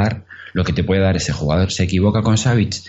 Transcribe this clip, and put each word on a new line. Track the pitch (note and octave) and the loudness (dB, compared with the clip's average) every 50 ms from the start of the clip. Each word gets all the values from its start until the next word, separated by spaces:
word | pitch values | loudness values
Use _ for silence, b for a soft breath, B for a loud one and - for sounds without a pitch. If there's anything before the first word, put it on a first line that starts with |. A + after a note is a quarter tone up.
| G2+ | 2
dar | A2 - - - B B B B B B | 0 -2 -4 -8 B B B B B B
lo | F2+ F2 | -2 -2
que | - E2 | 0 0
te | F2+ D#2+ | 0 0
puede | F2 F#2+ F#2+ G2 | 0 2 2 2
dar | F#2+ F2+ | 2 2
ese | D#2+ - - C#2+ | 0 -2 -4 -4
jugador. | C2 D#2 C#2+ D2+ F2 F#2 F#2 | -4 -2 0 2 2 0 0
¿Se | - - F#2+ | 0 -2 -2
equivoca | E2+ F#2 F2+ F#2+ G#2 G#2 A2 G#2 | 0 2 2 2 2 2 2 2
con | A2+ A2 G#2 | 2 2 2
Savic? | - C3 A#2+ A#2 G2 G2 - - B | 2 2 2 2 2 0 -2 -8 B